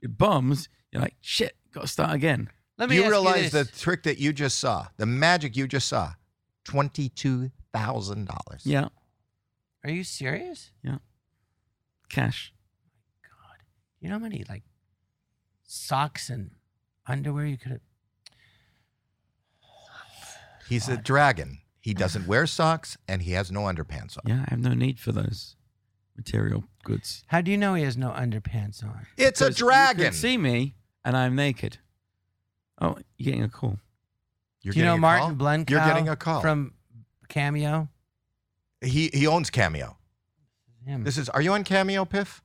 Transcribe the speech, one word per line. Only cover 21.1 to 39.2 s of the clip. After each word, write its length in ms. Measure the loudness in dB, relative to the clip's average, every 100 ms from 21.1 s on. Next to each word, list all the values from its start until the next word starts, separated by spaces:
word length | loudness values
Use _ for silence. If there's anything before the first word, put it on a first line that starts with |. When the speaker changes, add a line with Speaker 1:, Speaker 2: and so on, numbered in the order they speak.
| 4 6 4 -4 -12 _ _
Speaker 3:
He 120 | -6
doesn't 340 | -2 0 -2 0
wear 180 | 2 2
socks, 520 | 2 2 2 -4 -16 -6
and 140 | -4
he 80 | -2
has 200 | -2 -2
no 100 | -4
underpants 560 | -4 -4 -6 -10 -12 -10
on. 60 | -2
Speaker 1:
Yeah, 200 | -2 -2
I 40 |
have 80 | -2
no 140 | 0
need 260 | 0 0 -2
for 120 | -4
those 440 | -2 -2 -6 -12 _ _ _ _ _ _ -18
material 500 | -6 -2 0 -2 -6 _
goods. 400 | -6 -6 -6 -16 _
Speaker 2:
How 140 | 0
do 80 | 2
you 80 | 0
know 160 | 2
he 100 | 0
has 140 | 0 -2
no 120 | -4
underpants 720 | -2 -4 -4 -4 -6 -6 -8
on? 240 | -12 -12 -16 2
Speaker 3:
It's 240 | 2 4
a 40 | 2
Speaker 1:
Because 140 | 4
you 60 | 2
Speaker 3:
dragon. 360 | 4 4 4 0
Speaker 1:
can 80 |
see 240 | 2 0 2
me, 380 | 2 2 0 -6 _ _
and 120 | -2 0
I'm 180 | 2 2
naked. 420 | 0 0 -6 -10 _ _ _ _ _ _ _ _ _ _
Oh, 160 | -4 -4 -12 _
you're 80 | -4
getting 180 | -2
a 60 | -2
call. 300 | -2 -6 -6 _ _ _ _ _ _ _ _
Speaker 3:
You're 120 | -4
Speaker 2:
Do 60 | 4
you 60 | 6
know 60 |
Speaker 3:
getting 80 | 6
a 20 |
Speaker 2:
Martin 360 | 6 6 2 0
Speaker 3:
call? 100 | 2
Speaker 2:
Blenkow 220 | 2 2
Speaker 3:
You're 160 | 4 6
getting 240 | 4 2
a 60 | -2
call. 260 | -2 0
Speaker 2:
from 320 | 2 0 -2 -10 _ -20 -20 _ _
Cameo? 600 | -2 0 0 0 0 -2 _ _ _ _ _ _ _ _ _
Speaker 3:
He, 280 | -2 2 2
he 120 | 4